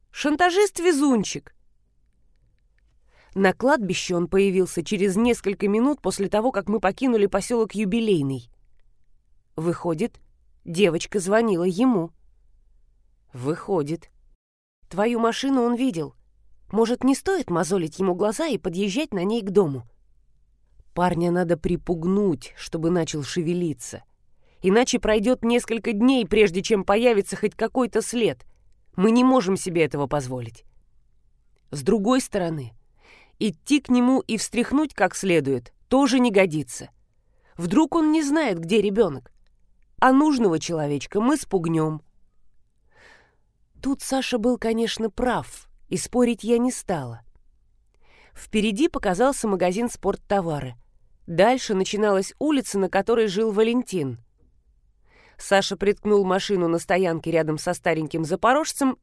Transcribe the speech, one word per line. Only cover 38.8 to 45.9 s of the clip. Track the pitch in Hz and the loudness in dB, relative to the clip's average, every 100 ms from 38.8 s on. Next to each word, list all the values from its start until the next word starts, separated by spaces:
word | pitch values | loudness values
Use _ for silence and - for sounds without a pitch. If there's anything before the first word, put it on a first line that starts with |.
ребенок. | 202 202 196 139 - _ _ _ _ _ _ - | 2 2 0 -2 -12 _ _ _ _ _ _ 0
А | 254 | 4
нужного | 262 302 269 214 160 | 4 4 2 2 0
человечка | - 165 147 143 - 202 | -2 -4 -2 -4 -4 -2
мы | 233 294 | 0 0
спугнем. | - 190 165 160 156 156 - _ _ _ - _ _ _ _ _ - - _ _ _ _ _ _ | -2 -4 -2 -2 -2 -4 -12 _ _ _ -20 _ _ _ _ _ -20 -20 _ _ _ _ _ _
Тут | 269 277 | -6 -4
Саша | - 269 247 247 | -2 -4 -2 -2
был, | 220 240 | 0 0
конечно, | 226 226 226 - 220 | -2 -2 -2 -4 -6
прав, | - 247 202 131 - - - | -2 -2 -2 -4 -14 -20 -20
и | - | -8